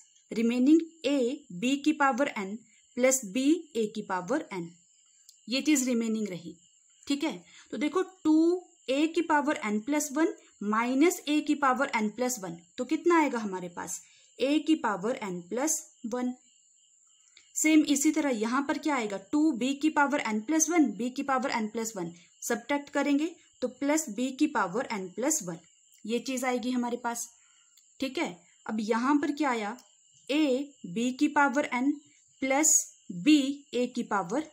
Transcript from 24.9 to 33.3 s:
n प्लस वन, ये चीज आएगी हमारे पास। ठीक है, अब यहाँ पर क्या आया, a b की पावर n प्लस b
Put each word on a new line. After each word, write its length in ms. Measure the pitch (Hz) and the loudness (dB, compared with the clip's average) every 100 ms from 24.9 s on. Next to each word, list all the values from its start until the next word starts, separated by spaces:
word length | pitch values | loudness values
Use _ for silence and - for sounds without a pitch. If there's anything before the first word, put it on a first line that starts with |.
n 140 | 208 185 208 | -6 -8 -4
प्लस 240 | 269 - | -2 -2
वन, 160 | 180 170 - _ _ _ 208 | -4 -10 -14 _ _ _ -6
ये 140 | 233 | -4
चीज 240 | 254 254 262 | -4 -4 -2
आएगी 260 | 247 247 | -2 -2
हमारे 260 | 247 240 247 | -4 -4 -6
पास। 300 | 233 233 - _ _ _ _ _ _ - | -6 -6 -10 _ _ _ _ _ _ -8
ठीक 180 | 262 302 | -6 -4
है, 100 | 233 170 _ _ - | -6 -8 _ _ -8
अब 120 | 220 | -4
यहाँ 360 | 208 233 262 294 | -2 0 2 2
पर 120 | 311 | 2
क्या 180 | 285 285 | 0 -2
आया, 260 | 233 208 240 - _ _ _ - | -2 -4 -8 -16 _ _ _ -2
a 140 | 294 294 254 285 - 180 | 0 2 0 -4 -12 -10
b 240 | 190 254 254 | -4 -4 0
की 80 | 294 | 0
पावर 400 | 294 277 262 - 247 | 4 2 2 -2 0
n 160 | 269 302 - _ _ _ | 0 -2 -8 _ _ _
प्लस 340 | 262 269 311 - - _ - 175 | 0 2 4 2 0 _ -14 0
b 200 | 202 | 4